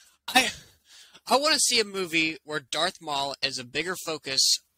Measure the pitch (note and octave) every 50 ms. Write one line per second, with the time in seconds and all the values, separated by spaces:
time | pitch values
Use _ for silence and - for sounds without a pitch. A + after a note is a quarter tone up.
0 | - _ _ _ _ - - B3+ B3+ A3 - - - - _ _ _ _ - -
1 | - - - - _ - A3 C4 C#4+ D4+ D#4 C#4+ - - B3 A#3+ G#3+ G3+ G3 F#3+
2 | F#3+ E3+ D#3 E3 D#3+ D#3+ D#3+ - _ D3+ D3+ D3+ C#3 - - D3+ D#3+ F#3 - -
3 | E3+ D#3 C#3+ C#3 C#3 C#3 C3+ - - C3+ C3 C3 B2+ B2 C#3 - E3 F3 F#3 -
4 | - - D#3+ D3+ - C#3+ C3+ C3 - - - - - _ _